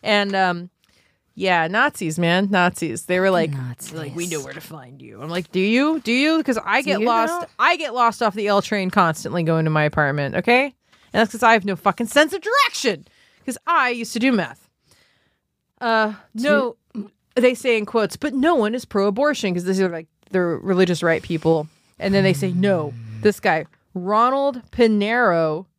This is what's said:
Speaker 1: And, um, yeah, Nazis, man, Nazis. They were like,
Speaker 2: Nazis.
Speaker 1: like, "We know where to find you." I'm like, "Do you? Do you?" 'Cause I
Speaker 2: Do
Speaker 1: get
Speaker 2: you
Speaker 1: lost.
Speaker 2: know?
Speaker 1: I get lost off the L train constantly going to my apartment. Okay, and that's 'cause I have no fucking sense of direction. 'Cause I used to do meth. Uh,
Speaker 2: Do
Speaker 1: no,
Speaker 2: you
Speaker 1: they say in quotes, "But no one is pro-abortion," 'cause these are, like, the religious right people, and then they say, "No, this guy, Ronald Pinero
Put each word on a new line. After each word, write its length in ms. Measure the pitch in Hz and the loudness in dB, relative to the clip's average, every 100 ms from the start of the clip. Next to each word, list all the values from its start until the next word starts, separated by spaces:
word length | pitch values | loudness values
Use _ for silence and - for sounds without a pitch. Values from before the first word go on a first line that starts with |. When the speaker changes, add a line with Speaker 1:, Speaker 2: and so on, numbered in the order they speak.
Speaker 1:
And, 300 | 214 208 202 | 0 0 0
um, 340 | 196 185 175 175 _ _ _ _ _ _ - | 0 0 -2 -8 _ _ _ _ _ _ -6
yeah, 320 | 190 175 165 | 0 0 0
Nazis, 500 | 202 277 - 165 160 | 0 0 0 -6 -2
man, 320 | 170 180 196 | 2 2 2
Nazis. 540 | 190 175 - 160 117 - | 2 2 0 -6 -6 -2
They 140 | 180 | 0
were 100 | 190 | 2
like, 220 | 185 160 | 2 0
Speaker 2:
Nazis. 400 | 139 127 120 - | -4 -8 -12 -14
Speaker 1:
like, 240 | 156 151 143 | -12 -10 -8
"We 100 | 175 | -8
know 160 | 160 | -8
where 100 | 131 | -10
to 80 | 117 | -14
find 400 | - 156 127 135 | -16 -18 -20 -20
you." 220 | 127 104 | -20 -14
I'm 80 | 143 | -8
like, 220 | 175 170 | -8 -4
"Do 80 | 185 | -2
you? 400 | 190 233 294 320 | 2 2 2 -2
Do 100 | 247 | -2
you?" 300 | 240 294 320 | 0 2 0
'Cause 160 | 302 233 - | 0 -2 0
I 140 | 220 | -2
Speaker 2:
Do 40 | 277 | 0
Speaker 1:
get 140 | 240 | 0
Speaker 2:
you 60 | 226 | 2
Speaker 1:
lost. 340 | 226 226 349 | 2 0 -2
Speaker 2:
know? 40 | 349 _ | -8 _
Speaker 1:
I 200 | 269 359 | 2 2
get 180 | 302 | -2
lost 260 | 233 233 220 | 2 0 2
off 140 | 226 | -2
the 140 | 196 208 | 0 2
L 120 | 202 | 2
train 280 | 196 208 185 | 2 -2 0
constantly 540 | 202 175 156 - 156 | 2 2 0 -4 -4
going 200 | 165 160 | 0 0
to 60 | 160 | 0
my 140 | 156 | 2
apartment. 500 | 151 151 147 147 143 | 0 2 0 0 -2
Okay, 300 | - 180 240 | -2 2 2
and 100 | 277 - _ _ _ | 2 -6 _ _ _
that's 180 | - 220 | 0 0
'cause 140 | 226 | 2
I 80 | 233 | 4
have 120 | 226 | 4
no 120 | 190 190 | 2 -2
fucking 320 | 202 185 233 | -2 -2 0
sense 240 | - 302 | 2 2
of 80 | 381 | 0
direction. 640 | 392 480 508 - 262 175 - _ _ _ - | -2 0 0 0 -4 -4 -10 _ _ _ -10
'Cause 100 | 240 | -10
I 260 | - 339 262 | -2 0 0
used 220 | 247 233 | -2 -6
to 40 | 233 | 0
do 140 | 254 | 2
meth. 360 | 233 147 - _ _ _ _ _ _ _ _ _ _ _ _ | 2 -2 -8 _ _ _ _ _ _ _ _ _ _ _ _
Uh, 340 | 240 226 214 214 _ | -2 0 0 -4 _
Speaker 2:
Do 80 | 214 | -6
Speaker 1:
no, 340 | 262 294 254 - _ - | 0 2 0 -6 _ -14
Speaker 2:
you 140 | 202 _ _ - | -14 _ _ 2
Speaker 1:
they 180 | 247 | 2
say 240 | 247 262 226 | 2 0 0
in 80 | 208 | 0
quotes, 300 | 233 208 - | -2 -2 -2
"But 180 | 294 | -4
no 220 | 285 285 339 | 0 2 2
one 180 | 208 | 2
is 100 | 240 | -2
pro-abortion," 680 | - 214 202 202 294 285 202 | -4 0 0 2 0 0 -2
'cause 80 | 180 | -4
these 160 | 175 190 | -2 0
are, 80 | 190 | 0
like, 200 | 170 165 _ _ | -2 -12 _ _
the 80 | 190 | -2
religious 600 | 175 160 185 185 185 170 | 0 -2 -2 2 2 2
right 220 | 175 165 | 2 0
people, 460 | - 165 160 165 156 _ _ _ | -2 -2 2 0 0 _ _ _
and 120 | 196 | 0
then 120 | 196 | 2
they 80 | 190 | 2
say, 160 | 185 190 | 2 -2
"No, 420 | 180 202 185 151 120 113 110 | 0 2 0 -2 -10 -14 -2
this 180 | 151 202 | 0 0
guy, 280 | 202 160 - _ _ | 0 -2 -4 _ _
Ronald 680 | 185 180 214 240 269 277 254 - | -10 -2 0 2 2 -2 -4 -10
Pinero 960 | - 233 214 202 240 233 170 160 156 190 | 2 2 4 0 2 2 2 0 -2 -8